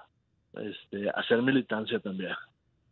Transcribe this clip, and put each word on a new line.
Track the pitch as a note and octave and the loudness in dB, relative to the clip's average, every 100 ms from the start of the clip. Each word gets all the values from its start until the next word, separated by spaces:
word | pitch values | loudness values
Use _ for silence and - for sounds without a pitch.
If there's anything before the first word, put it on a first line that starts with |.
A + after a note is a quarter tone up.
| - _ _ _ _ | -20 _ _ _ _
este, | G#2 G#2+ - - G2+ G2+ | -10 -8 -10 -10 -4 -2
hacer | - G#2 A#2 | 0 4 4
militancia | B2+ C3+ A2+ A2 G#2+ A2+ | 6 4 2 -2 -2 -2
también". | G2+ F#2+ F2+ - - _ _ _ _ | -2 -6 -6 -8 -12 _ _ _ _